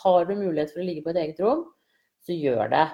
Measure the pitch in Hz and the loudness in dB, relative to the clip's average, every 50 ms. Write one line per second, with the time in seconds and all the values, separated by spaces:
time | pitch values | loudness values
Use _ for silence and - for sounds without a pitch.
0 | - 196 180 180 170 175 202 208 202 185 160 151 156 151 - 170 185 185 170 156 | 2 4 4 4 4 2 -2 -4 -2 -2 -2 -2 -2 -4 -4 -6 -6 -6 -6 -6
1 | 151 165 170 180 160 151 156 - 185 220 269 330 339 - _ _ _ _ _ _ | -6 -4 -2 -2 -2 -4 -4 -2 0 0 0 0 -2 -8 _ _ _ _ _ _
2 | _ _ _ _ _ - 180 165 147 139 120 113 107 110 127 143 160 156 | _ _ _ _ _ -8 -6 -2 0 0 2 2 0 2 2 2 2 2